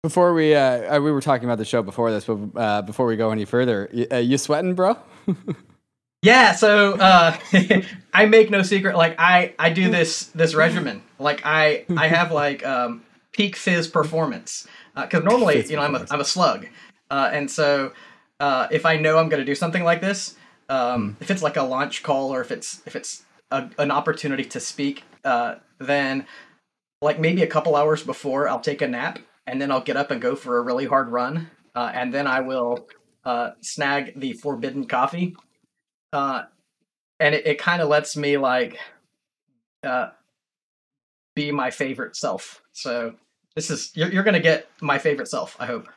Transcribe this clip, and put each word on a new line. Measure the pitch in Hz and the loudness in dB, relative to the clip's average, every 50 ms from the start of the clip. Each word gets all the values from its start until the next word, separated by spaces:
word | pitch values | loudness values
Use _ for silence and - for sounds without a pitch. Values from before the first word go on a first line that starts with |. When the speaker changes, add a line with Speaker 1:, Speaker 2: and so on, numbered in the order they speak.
| - | -4
Speaker 1:
Before | 165 - 180 180 175 | 0 2 4 4 4
we, | 170 165 156 151 151 | 4 4 4 4 6
uh, | 147 139 131 127 120 110 87 147 | 6 6 4 2 0 -2 0 0
uh, | 147 | 2
we | 143 151 | 2 2
were | 151 139 | 0 0
talking | 131 151 139 123 117 120 | 2 2 0 0 2 -2
about | 120 107 | -2 -2
the | 110 | -2
show | - - 120 | -2 0 -2
before | 107 98 98 - 117 117 | -2 -2 -4 -2 -2 0
this, | 110 104 - | 0 -2 -2
but, | - 113 101 104 104 - | -4 -4 -4 -4 -8 -4
uh, | 117 117 107 104 104 | -2 0 0 0 -2
before | 98 98 104 - 127 | -2 -6 -4 -2 -2
we | 120 113 | 0 0
go | 107 113 110 | 0 0 0
any | 110 110 104 | 0 -2 -4
further, | - - 123 127 123 117 98 101 - | 0 0 0 2 2 0 -2 -2 -6
y-, | - 120 120 - | -4 -4 -4 -2
uh, | 135 127 | 0 0
you | 117 123 135 | 2 2 0
sweating, | 135 - - 151 151 175 185 180 | 0 0 0 0 0 0 -2 0
bro? | 175 185 190 233 - - - - - - | 2 2 0 0 -2 -6 -20 -20 -8 -4
<laughs> | - 185 - - - 160 - - _ _ _ _ _ _ _ _ _ _ _ | -4 -4 -4 -6 -10 -10 -10 -12 _ _ _ _ _ _ _ _ _ _ _
Speaker 2:
Yeah, | - 202 247 262 233 - - | 4 6 8 8 8 6 4
so, | - - 208 208 208 208 202 190 | 4 4 4 6 6 4 4 2
uh, | 190 190 190 185 180 170 165 160 - - - | 4 6 8 8 8 8 6 2 -2 -6 2
<laughs> | - 185 185 - 190 190 - - - - - _ | 2 4 4 6 2 2 2 -2 -12 -18 -18 _
I | - 185 214 | 4 6 6
make | 214 220 226 214 214 | 8 10 8 8 8
no | 202 196 | 4 2
secret, | 185 185 202 196 190 190 160 | 2 2 0 0 0 0 4
like, | 170 165 165 165 - | 4 4 4 4 2
I, | 165 180 180 180 180 - - | 4 6 6 6 4 2 -2
I | - 156 170 | 0 0 2
do | 165 180 185 180 | 2 4 2 2
this, | - 175 160 165 - - - - _ | 4 2 2 0 -2 -6 -8 -10 _
this | 160 165 160 | 0 0 2
regimen. | 160 156 160 170 160 175 156 123 104 98 - _ _ _ | 4 4 2 4 2 -2 -4 -4 -8 -10 -16 _ _ _
Like, | 135 147 147 143 - | -2 -2 -2 -2 -2
I, | 147 151 160 156 151 147 - - - 175 | 0 2 4 4 4 2 0 -4 -4 -2
I | 156 156 156 | 0 2 4
have, | 165 170 175 160 | 4 2 2 2
like, | 160 147 147 143 139 - - | 0 0 0 0 -2 -4 -6
um, | 135 131 123 123 120 117 117 - _ _ _ _ _ | -4 -2 -2 -2 -4 -6 -10 -16 _ _ _ _ _
peak | - - 208 196 190 | -2 0 0 0 -2
fizz | - - 196 180 170 165 | -4 -2 0 0 0 0
performance. | - - 165 147 156 160 160 160 143 113 92 - - - - - - - - - _ _ | -2 -2 -2 -2 0 -2 -2 -2 -2 -4 -8 -12 -12 -14 -14 -14 -18 -20 -20 -20 _ _
Uh, | 139 131 | -10 -8
'cause | - - 170 | -2 -2 0
normally, | 151 196 226 254 240 175 147 123 | 2 2 2 4 4 4 4 2
Speaker 1:
Fizz | 110 - | 0 -2
Speaker 2:
you | 156 | -2
know, | 147 | -2
I'm | 143 147 131 | -2 -2 -2
a, | 127 | -4
Speaker 1:
performance. | - - | -4 -4
Speaker 2:
I'm | 143 139 | -4 -4
a | 143 | -4
slug. | - - 185 180 147 110 107 - - - - - - _ _ _ _ | -4 0 2 2 0 0 -2 -8 -16 -20 -20 -20 -20 _ _ _ _
Uh, | 139 139 139 120 | -2 -2 -2 0
and | - 147 143 139 | -2 -4 -6 -6
so, | - - 151 143 143 139 135 131 - - - - - _ _ _ _ _ | -2 0 2 2 2 0 -2 -4 -8 -16 -20 -20 -20 _ _ _ _ _
uh, | 143 143 135 127 117 - | -2 0 0 0 -2 -2
if | 151 151 - | -2 0 2
I | 165 160 | 2 0
know | 156 156 156 156 160 | 2 2 4 4 4
I'm | 165 - | 4 2
gonna | 156 143 131 | 0 -2 -2
do | 131 143 | -4 -2
something | - 175 165 165 185 175 | -2 -2 -2 -2 0 0
like | 170 170 165 | 0 0 0
this, | 185 196 202 190 - - - _ - _ _ _ _ - | 0 -4 -4 -4 -6 -12 -14 _ -20 _ _ _ _ -6
um, | 139 131 123 120 123 120 107 101 | -4 -2 -2 -2 -2 -2 -4 -6
Speaker 1:
Mm. | 101 - | -8 -12
Speaker 2:
if | - - | -4 -4
it's, | 196 185 | -4 -2
like, | 156 147 - | -2 -2 -2
a | 156 | -2
launch | 135 127 131 131 143 143 - - | -2 -2 -2 -4 -4 -4 -6 -10
call | - - 139 135 135 135 135 | -2 -2 -2 0 0 -2 -4
or | 127 | -4
if | 120 - | -4 -6
it's, | 127 107 - - - - _ | -8 -10 -10 -14 -14 -14 _
if | 117 - | -12 -12
it's | - - - - - _ _ _ _ _ _ | -12 -12 -12 -14 -14 _ _ _ _ _ _
a, | 139 135 131 123 - - | -6 -6 -6 -6 -4 -4
an | 147 139 | -2 0
opportunity | 135 143 143 160 156 - - 147 135 131 | 0 -2 -2 -2 -4 -4 -4 -6 -4 -4
to | 127 - - 127 | -6 -8 -8 -10
speak, | - - - - 139 139 139 - - _ - _ _ | -10 -10 -8 -6 -6 -6 -6 -8 -16 _ -20 _ _
uh, | 135 123 117 120 117 - - _ _ _ _ | -2 0 0 0 -4 -6 -10 _ _ _ _
then, | 135 127 143 143 139 135 135 135 135 - - - - _ _ _ _ _ _ _ _ _ _ _ | -4 -2 -2 0 0 -2 -4 -6 -6 -10 -20 -20 -20 _ _ _ _ _ _ _ _ _ _ _
like, | - 151 147 156 | -2 -2 0 2
maybe | 156 160 180 185 165 | 0 0 2 2 0
a | |
couple | - - 156 151 165 151 | 0 0 -2 0 2 2
hours | 143 147 156 156 143 | 2 2 2 0 -2
before, | - - 123 - - 143 131 135 147 143 | -4 -10 -10 -8 -6 -4 -2 -2 0 -2
I'll | 139 120 | -2 -2
take | - 151 143 143 | -4 -6 -4 -2
a | 147 131 | -4 -4
nap, | 123 120 135 165 - - - _ _ _ _ | -4 -6 -6 -8 -8 -10 -18 _ _ _ _
and | - 127 131 | -8 -6 -6
then | 139 143 | -2 -2
I'll | 135 131 | -2 -2
get | 123 143 131 | -2 -2 -2
up | 135 143 - | -2 -2 -4
and | 139 120 | -4 -4
go | 123 123 135 | -2 -4 -4
for | 139 - 127 123 120 | -4 -6 -2 -2 -2
a | |
really | 120 127 123 127 139 | 0 0 -2 -2 -2
hard | 127 135 135 135 117 | 0 0 0 0 0
run, | 117 123 123 131 147 165 160 - _ _ _ _ _ | -2 -2 -2 -2 -4 -6 -8 -8 _ _ _ _ _
uh, | 123 120 117 120 | -6 -6 -4 -4
and | 123 123 127 | -6 -6 -4
then | 123 139 143 | -4 -4 -2
I | 135 127 135 | -2 -2 -2
will, | 131 131 131 127 120 120 120 120 - _ - _ _ _ _ _ _ | -2 -4 -4 -2 -2 -2 -4 -6 -8 _ -20 _ _ _ _ _ _
uh, | 127 120 120 117 - - _ | -4 -4 -4 -4 -6 -8 _
snag | - - - - 143 139 143 143 - - - 139 | -14 -14 -8 -4 -4 -2 -2 -2 -4 -6 -12 -10
the | 135 131 | -8 -8
forbidden | - - - 147 139 117 120 135 123 139 131 117 | -8 -6 -8 -8 -6 -6 -6 -6 -6 -6 -6 -4
coffee. | 131 123 131 143 170 175 180 180 175 - _ _ _ _ _ _ _ _ _ _ _ _ _ _ | -2 -2 -2 -2 -2 -4 -4 -4 -6 -12 _ _ _ _ _ _ _ _ _ _ _ _ _ _
Uh, | - 143 139 139 135 117 - - _ _ _ _ _ _ _ _ _ _ _ _ _ _ | -4 -4 -2 -2 -4 -6 -8 -12 _ _ _ _ _ _ _ _ _ _ _ _ _ _
and | 156 147 151 | 0 2 2
it, | 147 - | 2 0
it | 156 143 143 | -2 -2 -2
kinda | - 180 175 175 160 | -2 -2 0 0 2
lets | 147 147 151 151 - - | 2 2 0 0 -2 -8
me, | 147 147 143 143 139 | -4 -2 -2 0 0
like, | 135 131 123 127 123 117 - - - - _ _ _ _ _ _ _ _ _ _ _ _ _ _ _ _ _ _ - | 0 0 0 0 -2 -4 -8 -16 -18 -20 _ _ _ _ _ _ _ _ _ _ _ _ _ _ _ _ _ _ -8
uh, | - 127 127 120 - - _ _ _ _ _ _ _ _ _ _ _ _ _ _ _ _ _ _ _ _ _ _ _ _ | -4 -4 -4 -4 -6 -10 _ _ _ _ _ _ _ _ _ _ _ _ _ _ _ _ _ _ _ _ _ _ _ _
be | 147 147 147 | -6 -4 -4
my | 143 143 127 127 | -4 -4 -4 -4
favorite | 123 - 143 135 131 120 123 - - | -4 -6 -6 -6 -6 -10 -12 -12 -10
self. | - - 135 95 85 - - - - _ _ | -8 -6 -6 -6 -6 -10 -16 -20 -20 _ _
So | _ - - 139 120 120 117 113 113 _ _ _ _ _ _ _ _ | _ -14 -8 -6 -6 -6 -6 -8 -10 _ _ _ _ _ _ _ _
this | 156 156 - | -10 -6 -6
is, | 160 - - - - | -6 -8 -8 -10 -4
you're, | - 160 180 | -4 -4 0
you're | 185 190 | 0 0
gonna | 196 214 196 170 | 2 2 2 4
get | 160 165 156 - - _ _ _ | 4 2 2 2 -2 _ _ _
my | 170 147 139 | -4 -4 -2
favorite | 139 - 156 147 139 123 - | 0 0 -2 -2 -2 -4 -6
self, | - 123 101 - - - | -6 -8 -8 -8 -10 -12
I | 127 | -10
hope. | 120 120 113 113 - - | -8 -8 -10 -10 -16 -20